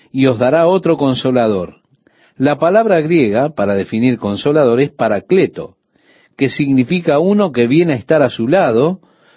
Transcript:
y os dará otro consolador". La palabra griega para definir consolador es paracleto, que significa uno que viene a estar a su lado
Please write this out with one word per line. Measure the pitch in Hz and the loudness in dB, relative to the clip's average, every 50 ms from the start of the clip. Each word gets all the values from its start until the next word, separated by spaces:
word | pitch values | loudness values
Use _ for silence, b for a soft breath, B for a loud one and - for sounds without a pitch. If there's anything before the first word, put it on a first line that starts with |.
| b b b | b b b
y | 135 135 | 0 0
os | 131 120 107 | 0 2 0
dará | 123 127 147 165 165 170 | 0 0 2 2 2 2
otro | 190 185 175 165 165 139 | 2 0 0 0 -2 0
consolador". | 143 135 127 117 - 131 127 123 117 110 104 92 87 85 - _ _ _ _ _ _ b b b b b b b | 0 -2 -2 -2 -2 -2 0 0 0 0 -2 -2 -4 -8 -12 _ _ _ _ _ _ b b b b b b b
La | 135 143 147 139 | -2 -2 0 0
palabra | 160 170 190 220 226 220 185 165 | 0 2 2 2 2 2 2 0
griega | 151 156 175 165 127 104 101 120 139 156 | 0 2 2 2 2 2 0 0 -2 -2
para | 156 - 101 101 101 | -2 -4 -2 -2 -2
definir | 98 92 - 117 110 120 127 120 107 | -2 -4 -4 -2 0 0 0 0 -2
consolador | - 101 101 101 - 143 147 156 143 120 117 123 | -4 -6 -6 -4 -2 0 2 2 2 2 2 2
es | 143 - | 0 -2
paracleto, | - - 120 110 104 95 - - 180 190 151 - - 82 78 - - _ _ _ b b b b b b b b b | -2 -2 -2 -2 -2 -2 -2 0 0 2 2 0 -2 -8 -14 -14 -16 _ _ _ b b b b b b b b b
que | - 139 123 | -4 -4 -4
significa | - - 147 139 135 131 123 120 175 180 170 165 143 143 | -2 -2 -2 0 0 0 0 0 -2 -4 -2 0 0 0
uno | 170 190 208 208 202 170 | 2 0 0 0 0 -2
que | 127 123 120 117 | 0 0 0 2
viene | 135 165 180 165 139 | 2 2 2 0 -2
a | 110 | -4
estar | - - 160 151 139 | -2 0 0 2 2
a | 117 | 0
su | - - 113 127 | -2 -2 -2 0
lado | 165 196 175 131 110 113 139 165 190 - b b b b b b b | 2 2 2 2 2 0 0 0 -2 -6 b b b b b b b